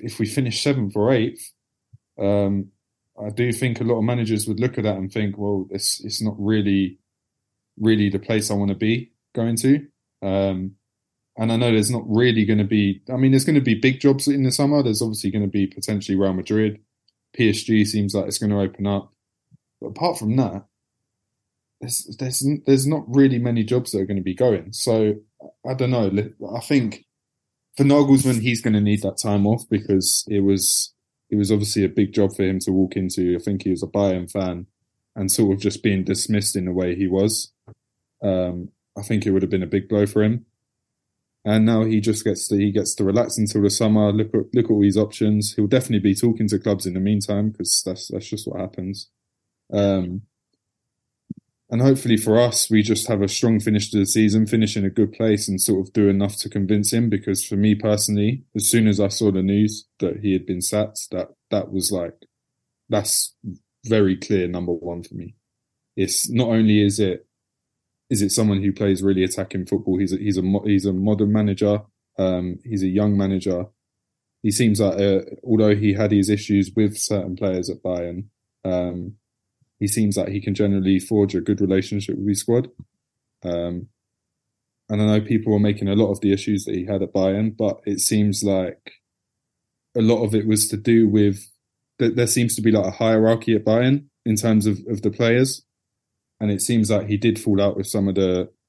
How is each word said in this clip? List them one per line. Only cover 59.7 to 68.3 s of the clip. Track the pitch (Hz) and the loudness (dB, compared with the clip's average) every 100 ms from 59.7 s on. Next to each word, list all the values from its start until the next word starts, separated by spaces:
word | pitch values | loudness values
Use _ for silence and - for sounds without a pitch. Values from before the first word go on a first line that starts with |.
| 107 - _ | -2 -14 _
that | 95 - | -4 -2
he | 104 | -2
had | 92 90 | -2 -2
been | 90 | -6
sacked, | - 104 107 - - | -2 -2 -4 -6 -10
that, | 90 - _ _ | -8 -10 _ _
that | 104 90 | -4 -4
was | 95 90 | -4 -4
like, | 98 87 - _ _ _ _ _ _ _ | -4 -6 -12 _ _ _ _ _ _ _
that's | 107 101 - - - 101 87 _ _ | -4 -2 -2 -4 -8 -14 -14 _ _
very | 110 110 98 95 | -2 2 2 0
clear | - 101 90 | -2 -2 -2
number | 87 87 | -4 -4
one | 85 85 87 | -6 -6 -10
for | 85 | -12
me. | 104 87 - _ _ _ _ _ - | -14 -16 -18 _ _ _ _ _ -4
It's | 95 - - | -2 -2 -2
not | 120 117 | 0 2
only | 113 110 104 | 2 4 4
is | 101 104 | 4 2
it, | 98 87 - _ _ _ _ _ _ _ _ | -2 -2 -10 _ _ _ _ _ _ _ _
is | 107 | -2
it | 101 | 0